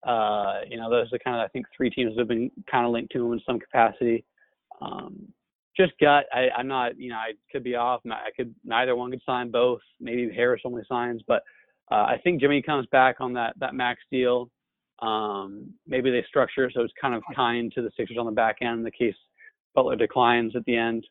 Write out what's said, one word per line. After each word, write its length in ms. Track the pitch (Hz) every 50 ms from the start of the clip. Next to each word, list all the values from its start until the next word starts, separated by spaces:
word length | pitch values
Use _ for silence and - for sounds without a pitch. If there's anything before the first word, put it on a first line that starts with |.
| - -
Uh, 540 | 120 113 107 104 104 104 101 98 98 98 - -
you 80 | 120 117
know, 120 | 113 113
those 220 | 117 120 117 113
are 80 | 123 120
kind 160 | - 131 123
of, 80 | 120 113
I 60 | 95
think, 160 | _ 131 120 - _
three 140 | - 131 120
teams 260 | - - 127 113 110
that 60 | 113
have 60 | 123 107
been 200 | 120 113 117 135 _ - - -
kind 140 | - 127 120
of 80 | 120 117
linked 180 | 117 123 -
to 140 | - 131 120
him 80 | 117 120
in 80 | 117 -
some 140 | - 127 113
capacity. 640 | - _ - - 117 110 101 - 127 120 117 113 - _ _ _ _ _ _ _ _ _ - -
Um, 460 | - - - - - - - - - - - _ _ _ _ _ _ _ _ -
just 160 | 190 175 - _
gut. 240 | - 147 143 147 139 - 131
I, 140 | 123 127 127 123 117
I'm 100 | 127 135
not, 320 | 135 131 123 120 - -
you 100 | 127 123
know, 60 | 120
I 160 | 110 110 113 110 104 _ _
could 120 | - 139 123
be 120 | 123 123
off. 260 | 120 120 123 123 120 _
Not, 160 | 117 113 110
I 120 | 110 110 -
could, 180 | - 131 120 113 _ _
neither 320 | - 117 117 127 127 123 120
one 140 | 123 123
could 100 | 127 127 _
sign 240 | - 131 123 123 120
both. 300 | 113 120 120 123 123 117 _ _ _ _
Maybe 280 | - 123 117 123 123 113 98
Harris 280 | - 120 123 127 110 -
only 180 | 127 123 120 110 _
signs, 320 | 131 123 120 120 120 113 110
but, 180 | - 120 107 - - - _ _ _ _ _ _ _
uh, 140 | - 107 104
I 140 | 120 123 -
think 200 | - 180 180 156
Jimmy 200 | 131 143 147 143
comes 240 | 127 - 151 143 127 -
back 300 | - 135 131 131 123 -
on 120 | 131 123 123
that, 200 | 123 117 113 - -
that 160 | 135 131 139
max 260 | 131 123 120 120 - - _
deal. 380 | - 127 127 123 123 123 123 120 _ _ _ _ _ _ _ _ _ -
Um, 720 | 120 113 110 107 107 107 101 98 98 98 101 104 123 - - _ _ -
maybe 240 | - 131 123 131
they 120 | 123 120 - -
structure 380 | - 143 127 120 - - 131
it 80 | 127 -
so 60 | 127
it's 120 | 117 107 - -
kind 140 | - 135 123
of 80 | 113 110 - -
kind 380 | - 131 120 120 120 117 117 -
to 80 | -
the 100 | 120 110 -
Sixers 220 | - 117 101 117 117
on 60 | 120
the 60 | 117 107
back 240 | 113 113 110 107 -
end 180 | - 120 117 113
in 40 | 113
the 80 | 113
case 240 | - - 123 113 98 _ _ _ _ _ - - _ _ _ _ _
Butler 220 | - 131 - 131
declines 580 | 110 117 104 - 131 123 117 120 120 117 110 107
at 100 | 123 113
the 100 | - 120
end. 300 | 117 117 117 113 113 113 -